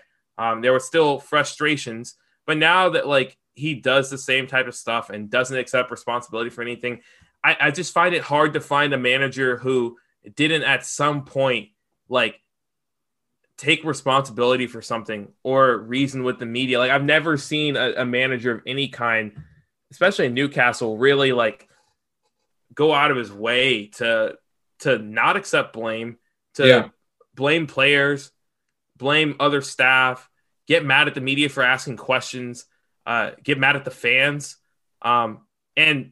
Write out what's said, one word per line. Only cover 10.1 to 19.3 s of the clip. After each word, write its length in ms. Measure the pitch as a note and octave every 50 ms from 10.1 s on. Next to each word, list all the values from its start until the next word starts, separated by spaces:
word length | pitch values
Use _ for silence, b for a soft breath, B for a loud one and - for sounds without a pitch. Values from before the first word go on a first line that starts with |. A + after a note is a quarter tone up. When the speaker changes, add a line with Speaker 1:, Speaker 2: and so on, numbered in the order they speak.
| b b _ G#2+ G#2
Speaker 1:
didn't 280 | - D3 D#3 D#3+ D#3 B2+
at 220 | C3 C3+ B2 -
some 380 | - - - C#3+ D3 D3 C#3+ C3+
point, 460 | - - C3+ C3+ C3 B2 A2 G#2 - _ _ _ _ _ _ _ -
like, 320 | A#2+ B2+ A#2 A2 - - _ _ _ _ _ _ _ _ _ _ _ _ _ _ _ _ _ _ _ _ _ _ _ -
take 280 | - C#3+ D#3+ D3+ D#3+
responsibility 840 | D#3 C#3+ - - C#3 C3 C#3 C3+ C3+ A2 A2+ A#2+ B2 B2+ B2+ B2 A#2
for 140 | A#2+ A2+
something 480 | G#2+ - A#2+ A2+ G#2 - A2 G#2 G2+ G2 _ _
or 360 | - B2+ C3 C3+ C3+ B2+ A#2+ G#2
reason 480 | G#2+ A2+ B2 C3 C#3 C#3 C#3 C3+ B2+
with 140 | B2+ A#2+ -
the 60 | B2
media. 340 | A#2 A#2 B2 C3 B2+ B2+ A#2+
Like, 120 | B2 B2+
I've 120 | C3+ C#3 C#3+
never 320 | C#3+ D3+ D#3 D3 E3 D#3 C#3
seen 400 | - - D3+ D3+ D3+ D3 C#3 A2+
a, 160 | B2+ B2 -
a 120 | - B2+
manager 460 | B2 B2 B2 C3 C3 C3 A#2+ A2 B2
of 100 | A#2 G#2+ - -
any 220 | B2+ C#3 C#3 C3
kind, 520 | C3 - A#2+ A#2 A2+ A2 A2 G#2